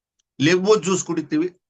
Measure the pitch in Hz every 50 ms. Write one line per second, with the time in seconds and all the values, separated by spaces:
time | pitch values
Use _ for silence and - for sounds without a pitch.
0 | _ _ _ _ _ _ _ - 131 156 180 180 185 208 220 214 147 180 190 175
1 | - - 170 165 151 143 156 151 170 185 180 _ _